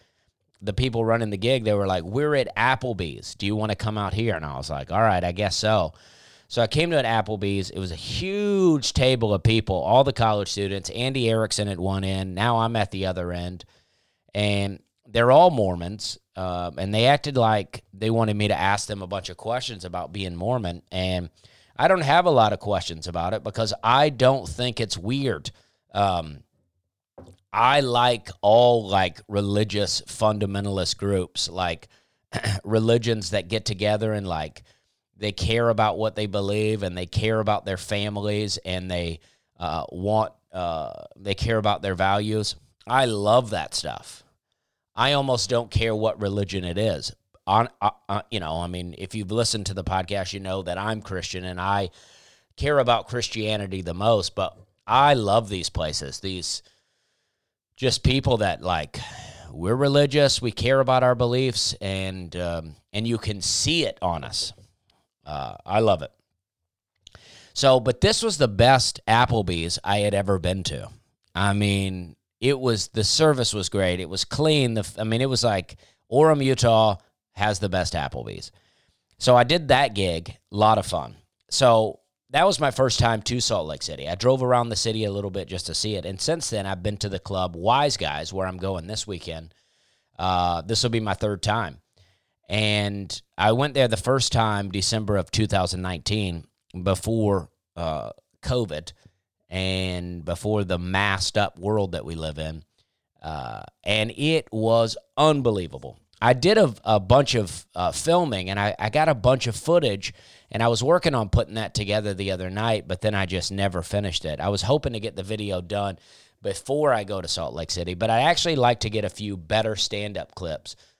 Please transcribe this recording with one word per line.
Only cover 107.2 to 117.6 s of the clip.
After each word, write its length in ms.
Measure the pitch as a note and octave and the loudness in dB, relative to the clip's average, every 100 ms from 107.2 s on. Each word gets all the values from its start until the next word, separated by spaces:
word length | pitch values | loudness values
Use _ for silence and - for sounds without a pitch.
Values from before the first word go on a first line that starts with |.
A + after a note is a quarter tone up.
| C#3 A#2+ | 6 2
of, 300 | F#2+ - - - | -2 -6 -12 -4
uh, 160 | F2+ | -4
filming, 580 | - - E3+ E3 G2+ F#2 | -2 2 2 2 -2 -2
and 100 | G2 | -2
I, 160 | G2+ - | -2 -2
I 100 | G#2+ | -2
got 180 | D3 D#3 | 0 0
a 40 | |
bunch 340 | C3 B2+ C3 A#2+ | 2 2 2 0
of 80 | A2 | -4
footage, 580 | - F3 C#3 G2 - - - - _ | 2 2 2 -2 -6 -12 -20 -20 _
and 140 | G#2+ | 0
I 40 | A#2 | 2
was 140 | A#2 | 2
working 320 | B2+ F3 E3 C3+ | 2 2 2 0
on 140 | G#2+ | 2
putting 260 | - A2 G#2+ | 2 0 -4
that 180 | G#2+ | -6
together 400 | - G2+ G#2 G#2 | -4 -2 0 0
the 180 | F#2+ G2 | -2 -4
other 180 | F#2 F#2 | -4 -4
night, 380 | G2 A2+ A2 - | -4 -2 -2 -2
but 140 | F#2 | -4
then 120 | G#2+ | -2
I 120 | G2+ F#2+ | 0 -2
just 260 | F#2 - | -2 -4
never 300 | G2 G2 F2+ | -2 -2 -2
finished 440 | F2 G2+ G2+ E2+ D#2+ | -4 -4 -2 -4 -6
it. 140 | C#2+ | -4
I 100 | F2+ | -2
was 140 | G2+ | -2
hoping 300 | F#2 D3 C#3 | 0 0 0
to 60 | A2+ | -6
get 160 | G#2+ - | -8 -8
the 80 | |
video 380 | F#2+ G#2+ G#2 F#2 | -8 -6 -4 -6
done 380 | F2 G2+ G2+ F#2 _ - _ _ | -4 -4 -4 -6 _ -20 _ _
before 520 | G#2+ - - C#3+ D3+ | -8 -6 -4 0 2
I 100 | A#2 | 2
go 180 | G2+ G2 | 0 -6
to 60 | E2+ | -4
Salt 260 | - D#2 | -4 -4
Lake 180 | C2 | -6